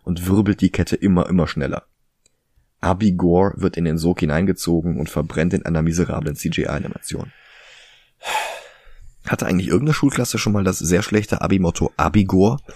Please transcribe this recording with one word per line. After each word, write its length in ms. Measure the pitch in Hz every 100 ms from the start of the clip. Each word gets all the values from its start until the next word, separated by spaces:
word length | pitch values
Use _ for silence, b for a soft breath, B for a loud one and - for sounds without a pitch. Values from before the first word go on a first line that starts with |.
und 240 | - 85 90
wirbelt 320 | 98 101 95
die 100 | 92
Kette 260 | - 87 -
immer, 320 | 98 87 -
immer 180 | 90 76
schneller. 400 | 78 67 - - _ _ _ _ _ _ _ _ _
Abigor 760 | 90 92 107 90 87 87 98 -
wird 200 | 92 -
in 80 |
den 120 | 82 80
Sog 240 | 85 90
hineingezogen 760 | 80 78 92 87 - 85 85 71
und 100 | 80
verbrennt 460 | 78 78 80 87
in 100 | 95
einer 180 | - 80
miserablen 540 | 82 82 80 - 78 71
C-G-I-Animation. 960 | - - - 73 - - - - 120 - B B B B B B B B B B B B B B B B B - -
Hatte 200 | - 107
eigentlich 220 | 90 -
irgendeine 260 | 92 151
Schulklasse 440 | 147 139 - 120 110
schon 140 | 107
mal 100 | 101
das 160 | 92 92
sehr 240 | 82 90
schlechte 380 | - 107 98 -
Abi-Motto 520 | 80 98 85 - 80 -
Abigor? 640 | 78 104 98 92 101 139 -